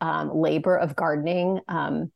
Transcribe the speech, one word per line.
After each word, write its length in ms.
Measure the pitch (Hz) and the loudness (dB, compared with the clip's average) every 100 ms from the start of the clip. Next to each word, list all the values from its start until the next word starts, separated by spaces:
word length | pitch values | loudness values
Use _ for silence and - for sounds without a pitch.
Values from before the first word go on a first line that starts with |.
um, 300 | 165 156 151 | -2 -2 -2
labor 420 | 151 160 156 185 180 | 0 2 2 2 2
of 180 | 156 143 | 2 0
gardening, 640 | 165 151 156 180 180 190 - | 0 0 0 0 0 -2 -4
um, 440 | - 147 156 160 | -4 -2 -4 -6